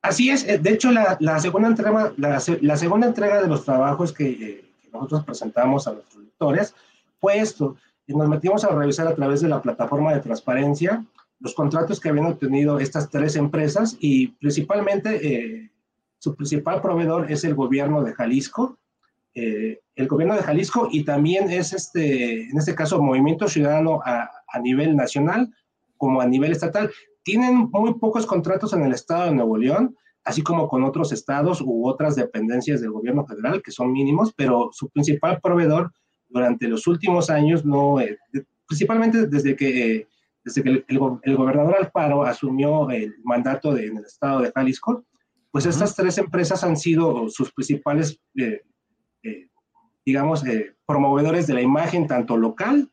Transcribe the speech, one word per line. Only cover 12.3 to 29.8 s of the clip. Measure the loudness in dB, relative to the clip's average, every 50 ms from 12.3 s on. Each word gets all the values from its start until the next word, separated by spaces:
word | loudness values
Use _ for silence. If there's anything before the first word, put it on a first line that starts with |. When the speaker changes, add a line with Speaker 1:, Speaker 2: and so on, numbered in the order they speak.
| -2 -2 -2 0 0 2 2 2 2 0
Speaker 1:
estas | -2 -2 -4 -6 -6 -4
tres | -2 -2 -2 0 0
empresas | 0 -2 0 0 0 -2 0 0 0 0 0 -2 -2
y | 0 2 4 4 2
principalmente, | 0 -2 _ -2 -2 0 0 -2 0 -2 0 0 0 -2 -2 -2 -2 -4 -2 -2
eh, | -2 -2 -2 -4 -8 -10 -12 -16 -20 _ _ _ _ _ _ _ _ _ _
su | -6 -6 -6
principal | -6 -6 -4 -4 -4 -2 -2 -4 -2
proveedor | -2 -2 0 0 0 0 0 -2 -2 -2
es | -4 -4 -2
el | -2 -2
gobierno | -2 0 0 0 0 0 0 0 0 0
de | -2 -4
Jalisco, | -4 -2 0 0 0 -2 -4 -4 -4 -4 -4 -4 _ _ _ _ _ _ _ _ _ _ _ _
eh, | -6 -6 -4 -4 -4 -4 -6 -6 -10 _ _ _
el | -4 -2
gobierno | 0 0 0 2 2 0
de | 0 0
Jalisco | 0 0 0 0 0 -2 -2 -2 0
y | -2 -2 -2
también | 0 0 2 2 2 2 2 0 0
es | 0 -2 -4 -4 -6
este, | -8 -10 -6 _ -2 0 0 0 0 -2 -2 -4 -6 -8 -4
en | -2
este | -2 -2 -2 -2
caso | -2 -2 0 2 2
Movimiento | 2 2 4 4 4 2 2 0 -2
Ciudadano | -2 0 2 2 2 2 2 2 2 0 0 -2
a, | -2 -4 -4 -4 -8 -12 -20 _
a | -10 -8 -4
nivel | -2 0 0 2 2 2 2
nacional | 2 0 0 0 0 0 0 2 0 -2 -2 -4 _ _ _ _ _ _ _ _
como | _ -2 0 2 2
a | 2
nivel | 2 2 2 2 0
estatal. | 0 -2 -2 -2 -2 -2 -2 -2 -6 -10 -20 _ _ _ _
Tienen | -2 0 2 2 4 4 4 2 2
muy | 2 0 2 2 0
pocos | 0 -2 0 0 0 -2
contratos | 0 -2 -2 0 0 -2 -2 -2 -2
en | 0 0 0
el | 0 0
estado | -2 -4 -4 -2 0 0
de | 0 0
Nuevo | 0 0 0 0
León, | 0 0 0 2 2